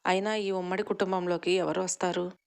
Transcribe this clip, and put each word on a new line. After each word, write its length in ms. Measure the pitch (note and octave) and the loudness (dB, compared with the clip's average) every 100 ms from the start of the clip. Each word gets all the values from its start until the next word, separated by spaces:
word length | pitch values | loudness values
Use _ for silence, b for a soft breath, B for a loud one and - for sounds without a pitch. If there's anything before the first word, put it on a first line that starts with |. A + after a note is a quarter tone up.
| - | 0
అయినా 300 | F#3+ G#3 G#3+ | 2 2 -2
ఈ 160 | G3 | 0
ఉమ్మడి 320 | F#3+ F3+ F#3+ | -2 -2 -2
కుటుంబంలోకి 680 | G#3 G#3+ F#3 F#3 F3+ E3+ F3+ | -2 0 0 0 0 0 2
ఎవరు 300 | F#3 D#3+ E3+ | 2 2 0
వస్తారు? 500 | F#3 - F3+ F3 F3+ - | -2 0 0 0 -4 -6